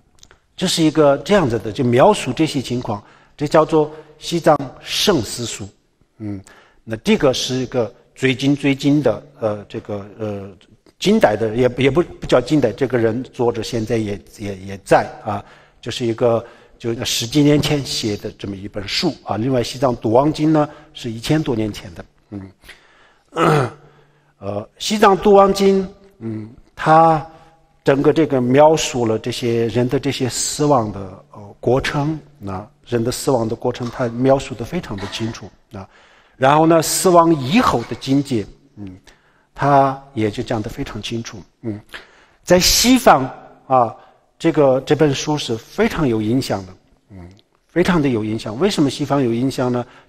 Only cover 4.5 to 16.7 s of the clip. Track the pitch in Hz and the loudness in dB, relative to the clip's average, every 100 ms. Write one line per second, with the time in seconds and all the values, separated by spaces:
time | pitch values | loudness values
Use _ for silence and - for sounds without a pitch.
4.5 | 143 135 - - - - 165 101 - 117 | 2 0 -14 -8 -4 0 0 -2 -8 -10
5.5 | - 101 _ _ _ _ _ 104 101 - | -10 -14 _ _ _ _ _ -12 -12 -14
6.5 | - _ _ - 110 - 214 139 120 - | -20 _ _ -12 -8 -2 2 2 0 -2
7.5 | 127 123 127 107 - _ - 131 120 139 | -4 -4 -2 -4 -6 _ -4 -2 0 0
8.5 | 143 143 135 143 147 131 104 - - 110 | 0 0 0 2 2 2 -2 -6 -6 -4
9.5 | 104 98 117 - 104 104 107 107 101 98 | -4 -10 -14 -10 -10 -10 -10 -8 -8 -12
10.5 | 92 _ _ _ _ 180 220 151 107 110 | -18 _ _ _ _ 0 4 4 2 -2
11.5 | 110 127 127 135 135 170 - - 131 123 | 2 0 2 0 2 -2 -4 0 2 2
12.5 | 151 123 101 123 135 113 117 123 - 120 | 2 2 0 -2 0 0 -2 -8 -2 -2
13.5 | 113 104 117 110 117 104 101 - - 101 | -2 -6 -6 -4 -4 -4 -8 -12 -14 -12
14.5 | 95 98 98 - 151 104 - 113 104 - | -12 -14 -14 2 2 2 -8 -8 -8 -8
15.5 | - _ _ 120 - 117 113 123 113 - | -20 _ _ -12 -6 -4 0 2 0 -4
16.5 | - _ | -20 _